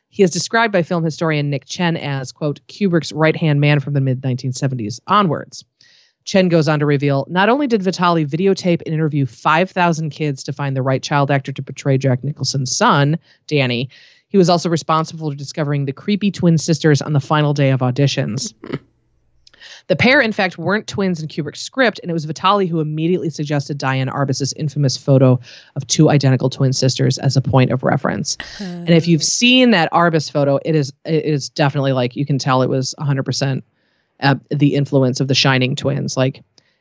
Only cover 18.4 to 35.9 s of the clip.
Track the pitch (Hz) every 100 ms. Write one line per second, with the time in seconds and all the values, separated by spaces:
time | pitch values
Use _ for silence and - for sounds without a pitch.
18.4 | - - - - - _ _ _ _ _
19.4 | _ _ - - - 165 220 285 226 208
20.4 | 185 175 170 208 - - 196 170 156 -
21.4 | 147 - - - 240 - - 170 151 160
22.4 | 190 208 185 165 151 151 165 180 156 147
23.4 | 147 147 143 147 135 131 131 - 139 127
24.4 | 139 - 156 147 135 - - 135 131 123
25.4 | - - - - - - 151 151 135 131
26.4 | - - 135 131 131 - 131 - 135 139
27.4 | - 131 127 135 143 143 - - - -
28.4 | - - 196 175 170 170 165 165 - -
29.4 | 240 254 254 196 160 165 170 160 - 156
30.4 | 143 139 - 156 135 - - 160 147 147
31.4 | - - 147 143 139 131 123 - 143 139
32.4 | 143 131 131 135 135 - 143 135 - 135
33.4 | 139 131 - _ _ _ _ _ 135 131
34.4 | - 147 147 143 139 139 131 123 135 135
35.4 | 143 131 127 - 131